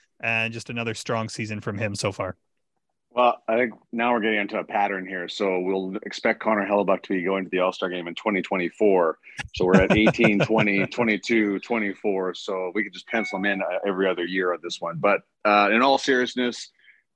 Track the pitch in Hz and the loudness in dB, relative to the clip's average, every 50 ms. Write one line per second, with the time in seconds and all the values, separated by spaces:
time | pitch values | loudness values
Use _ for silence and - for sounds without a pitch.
0 | _ _ _ _ 117 117 113 113 113 113 113 117 - - 120 117 117 117 107 - | _ _ _ _ -4 -2 -2 -2 -2 -4 -6 -10 -10 -8 -8 -6 -4 -4 -6 -6
1 | - - 120 113 110 110 - - 113 107 107 107 - 120 104 98 113 104 104 104 | -4 -4 -2 -2 -2 -4 -6 -8 -6 -6 -6 -6 -6 -6 -4 -4 -4 -4 -4 -2
2 | - 101 95 - 101 92 - - _ _ _ _ _ _ _ _ _ _ _ _ | -4 -4 -2 -4 -6 -8 -8 -12 _ _ _ _ _ _ _ _ _ _ _ _
3 | _ _ 120 123 123 120 120 - _ - 113 120 127 117 101 - _ _ - 117 | _ _ _ 4 4 4 4 2 _ 0 0 2 0 0 -2 -10 _ _ -4 -2
4 | 120 120 120 117 104 110 110 104 101 98 110 98 98 - 104 104 101 101 101 92 | 0 2 2 2 2 0 0 0 -2 -2 -4 -6 -4 -2 0 0 0 0 0 -4
5 | 92 95 95 90 87 82 - - 104 95 92 90 90 95 95 95 95 95 95 104 | -6 -8 -8 -8 -8 -8 -4 -2 0 0 0 0 0 0 -2 -2 -2 -4 -8 -8
6 | - 104 - - - 117 110 - - 110 110 104 98 98 104 101 98 92 95 90 | -10 -10 -12 -2 -2 -2 -2 0 0 0 0 0 2 2 2 2 4 2 0 0
7 | - - 98 92 85 92 98 98 95 87 - 92 92 92 90 - 98 90 90 90 | 0 -4 -4 -2 0 0 0 -2 -2 -2 -2 0 0 0 0 -2 -4 -4 -4 -6
8 | 82 87 85 - - 110 101 92 87 - 101 92 87 82 - - 110 104 95 92 | -8 -8 -10 -4 -2 0 0 0 -2 -2 -2 -2 -2 -4 0 2 4 4 6 6
9 | 85 80 78 - _ - - - - - - - 92 90 92 95 95 95 - 110 | 4 2 0 -4 _ -16 -14 -14 -14 -12 -4 0 2 6 6 6 6 6 4 4
10 | 110 - - - 117 107 104 98 - - 110 110 107 104 98 98 95 - - - | 4 4 4 4 4 4 4 2 2 2 2 2 2 2 2 0 0 -2 -2 -2
11 | 120 110 107 95 - - 120 110 107 101 98 92 - - 120 113 104 101 92 - | 0 0 0 -2 -2 0 2 2 2 2 0 -4 -4 -4 -4 -2 -2 -4 -6 -4
12 | - 107 98 95 92 92 85 - - - 98 92 92 90 87 107 104 101 87 - | -2 -2 -2 0 -2 -4 -6 -6 -8 -6 -4 -4 -4 -4 -4 -4 -6 -6 -10 -16
13 | - - - 113 101 - 101 95 98 101 98 95 92 85 90 92 - 101 92 92 | -10 -4 -4 -4 -2 -2 -4 -2 -2 -2 -2 -2 -2 -2 -4 -2 -2 -2 0 0
14 | 98 95 90 87 87 87 95 95 92 90 87 80 - 85 - - 85 85 85 78 | 0 0 0 0 -4 -2 -2 0 0 0 -2 -2 -6 -10 -10 -8 -8 -8 -6 0
15 | - 101 98 90 - _ _ _ - 107 104 104 101 98 110 113 127 139 135 127 | 2 2 2 2 -2 _ _ _ 2 4 6 6 6 4 4 4 4 4 4 2
16 | - - 131 123 123 120 - 127 123 120 113 - - - _ _ _ - _ _ | 2 2 2 2 2 0 -2 -2 -2 -2 -4 -6 -14 -18 _ _ _ -20 _ _
17 | _ _ _ | _ _ _